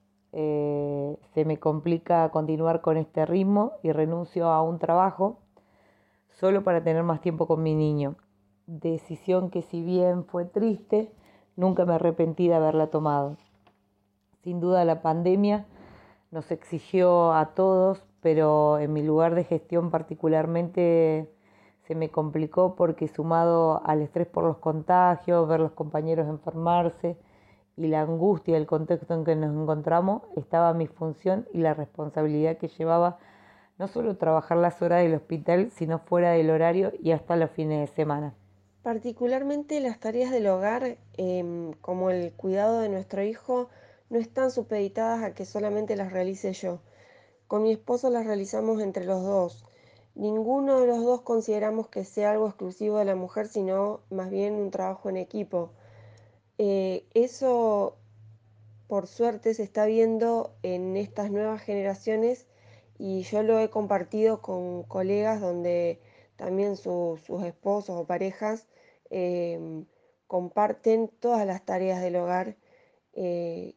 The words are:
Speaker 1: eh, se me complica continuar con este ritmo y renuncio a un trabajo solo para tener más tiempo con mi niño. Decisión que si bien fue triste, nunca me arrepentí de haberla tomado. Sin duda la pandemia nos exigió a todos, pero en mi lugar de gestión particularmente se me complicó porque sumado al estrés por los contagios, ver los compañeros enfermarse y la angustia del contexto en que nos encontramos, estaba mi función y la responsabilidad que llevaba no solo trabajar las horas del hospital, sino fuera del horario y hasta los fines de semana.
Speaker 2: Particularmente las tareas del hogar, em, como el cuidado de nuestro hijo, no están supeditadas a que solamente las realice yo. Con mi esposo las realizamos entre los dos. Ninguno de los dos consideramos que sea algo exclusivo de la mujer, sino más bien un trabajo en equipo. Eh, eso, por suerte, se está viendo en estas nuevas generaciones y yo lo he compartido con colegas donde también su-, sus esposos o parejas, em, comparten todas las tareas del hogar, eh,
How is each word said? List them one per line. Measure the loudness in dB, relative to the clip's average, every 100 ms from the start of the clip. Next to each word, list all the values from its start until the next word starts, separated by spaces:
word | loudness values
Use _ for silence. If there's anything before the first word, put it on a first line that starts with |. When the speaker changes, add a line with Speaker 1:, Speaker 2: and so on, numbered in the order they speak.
| _ _ _
Speaker 1:
eh, | -6 -2 0 0 -2 -2 -4 -6 -8 _
se | -2
me | 0 0
complica | 0 0 0 -2 2 2 2
continuar | 0 -2 0 0 2
con | 2 0
este | 0 -2 0
ritmo | 2 2 2 0 -2
y | -2
renuncio | 0 0 -2 -4 -2 2
a | 2
un | 2 0
trabajo | 2 2 2 2 -2 -2 _ _ _ _ _ _ _ _ _
solo | _ 2 2
para | 2 2
tener | 2 2
más | 0 -2
tiempo | -2 -2 0
con | 0
mi | 2 2
niño. | 2 2 -2 -6 _ _ _ _ -18
Decisión | -6 -4 -4 -6 -8 0 0 0
que | -4
si | -6 -6
bien | 0 2 4 2
fue | -2 -6 -4
triste, | 0 0 -2 0 -2 -2 -10 _ _ _ -2
nunca | 2 2 2
me | 2
arrepentí | 2 2 0 2 2
de | 4
haberla | 4 2 2
tomado. | 0 0 0 -2 -6 _ _ _ _ _ _ _ _ _ _
Sin | -8 -4
duda | 2 4 4
la | 2
pandemia | 0 0 2 4 4 0 -4 -18 -20 -20 -20 _ _
nos | -12 -8
exigió | -8 -6 -10 -2 4 6 6 6
a | 4 2
todos, | 2 4 4 4 0 -8 _
pero | 2 4 6 6 4 4
en | 0
mi | 0
lugar | 2 4 4 2
de |
gestión | 0 -4 -2 -2 0
particularmente | -2 -4 -4 0 2 0 -2 -2 0 4 4 4 2 -4 _ _ _ _ _ -10
se | -6
me | -4
complicó | -4 -4 -4 -2 2 2 2
porque | 0 0 -4
sumado | -4 0 2 4 4 4 2 0
al | 0
estrés | 0 -2 -2
por | 0
los | 0 0
contagios, | -2 -2 2 4 6 4 2 2 4
ver | 2
los | 2
compañeros | -2 -6 -4 0 0 0
enfermarse | -4 -8 -4 0 2 2 -2 -6 -6 _ _ _ _ _ -6
y | 0
la | 0
angustia | 0 2 2 2 2 0
del | 2
contexto | -2 0 -2 -2
en | -2
que | 0 0
nos | 0 0
encontramos, | 0 -2 2 2 2 -2 -4 -10
estaba | -2 2 4
mi | 2 -2
función | -4 -8 -4 -2 -2 -2
y | 0
la | 0
responsabilidad | 0 -6 -8 -6 -2 0 2 0 -2
que | -6
llevaba | -4 2 4 2 0 -12 -20 -20 _ _ -10
no | -6
solo | -4 -4 0
trabajar | 2 2 2 2
las | 2 0
horas | 2 4
del | 4
hospital, | 2 -2 -4 0 2 0
sino | -4 -4 -4
fuera | 0 2 4
del | 4 4
horario | 4 4 2 0 0
y | 0
hasta | 0 0 0
los | 0
fines | -2 -2 -2 -2
de | -2
semana. | -2 -2 -6 -12 _ _ _ _
Speaker 2:
Particularmente | -6 -6 -6 -4 -2 -2 -2 -4 -4 -4
las | -4 -4
tareas | -4 -2 -2
del | 0 2
hogar, | 2 0 -2 -4 -8 -12
em, | -6 -4 -2 -4 -6 -10 -10
como | -8 -4 -2
el | -2 -4
cuidado | -6 -4 0 0 0
de | -2
nuestro | -4 -6 -6
hijo, | -4 -6 -4 -4 -4 -12 -20 _ _
no | -4
están | -4 -2 -2
supeditadas | -2 -4 -4 -4 -2 -2 -2
a | -6
que | -8 -10
solamente | -6 -4 -2 -2 -4
las | -4
realice | -4 -4 -4 -6
yo. | -6 -8 -8 -14 _ -20 _ _ _ _
Con | -2
mi | 0
esposo | -2 -4 -2 0
las | -2 -2
realizamos | -4 -4 -4 -2 -2
entre | -4 -4 -4
los | -4
dos. | 0 0 -2 -4 -20 _ _ _ _ -8
Ninguno | -4 -2 -2 0 2 2
de | 2
los | 2
dos | 0 0
consideramos | 0 -2 -2 -2 -2 -4 -6
que | -8
sea | -8 -2 0
algo | 0 -2
exclusivo | -4 -12 -6 -2 0
de | 0
la | -2
mujer, | -4 -6 -6
sino | -4 -2 -2 -2 -6 -10
más | -10 -6
bien | -4 -2 -2
un | -4
trabajo | -4 -6 -6 -8
en | -6
equipo. | -6 -8 -6 -6 -6 -12 -20 -20 -20 -20 _ _ _ -2
Eh, | 0 0 -2 -4 -2
eso, | 0 0 0 0 2 2 0 -2 -6 _ -20 -20 -20 _ _ -20 -20 -6
por | -6 -6
suerte, | -2 -2 0 -2
se | -2
está | -4 0 2
viendo | 4 2 2 0 0 -4 -8
en | -6 -6 -4 -4
estas | -6 -6 -4
nuevas | -4 -4 -6
generaciones | -6 -4 -4 -4 -4 0 0 -2 _ _ -20 -20 _ -12
y | -6 -6
yo | -4 -2
lo | 2 2
he | 0
compartido | -2 -2 -2 -2 0 0 0
con | -4 -8 -6 -10
colegas | -8 -4 -2 0 0 -2
donde | -4 -4 -2 0 -2 -4 _ _ _ -12
también | -6 -2 -2 -4
su-, | -6 -4 -4 -6 -10
sus | -8
esposos | -8 -6 -4 -2 -4 -8
o | -4
parejas, | -4 -4 -4 -6 -6 -10 _ _ _ _
em, | -6 -4 -2 -4 -6 -10 -12 -16 _ _ _ _
comparten | -6 -2 0 0 0 0 0 0 -4
todas | -2 0 -2
las | -4
tareas | -6 -2 -2 -2
del | -2 -2
hogar, | -2 -2 -4 -10 _ _ _ _ _ -8
eh, | -6 -4 -6 -8 -12